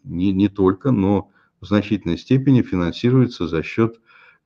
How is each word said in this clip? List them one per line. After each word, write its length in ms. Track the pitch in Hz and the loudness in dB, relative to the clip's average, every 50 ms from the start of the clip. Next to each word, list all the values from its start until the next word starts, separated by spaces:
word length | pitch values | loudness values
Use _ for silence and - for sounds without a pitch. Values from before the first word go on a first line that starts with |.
| - | -14
не, 280 | - 85 87 92 101 95 | -10 -6 -4 -2 0 0
не 160 | 95 104 98 | 2 0 0
только, 420 | 101 - 95 95 95 - - - | 2 2 2 2 2 0 0 -2
но 380 | 120 101 95 98 101 95 - _ _ _ _ _ _ _ | 0 2 2 2 0 0 -2 _ _ _ _ _ _ _
в 60 | 95 87 | -6 -2
значительной 500 | 101 104 98 - 107 92 - 85 85 - | 0 0 0 0 -4 -4 -2 -2 -4 -4
степени 440 | - - 131 135 135 139 131 117 - | -2 0 0 2 2 2 2 2 2
финансируются 840 | - 98 90 87 82 - - - 120 127 131 123 - - - 87 78 | 0 -2 -2 -2 -2 -4 -2 -2 0 2 2 2 0 -2 -6 -6 -4
за 160 | 87 80 78 | -4 -4 -6
счёт, 360 | - - 113 113 110 - - _ _ _ _ _ _ _ _ _ | -4 -2 0 0 0 -2 -6 _ _ _ _ _ _ _ _ _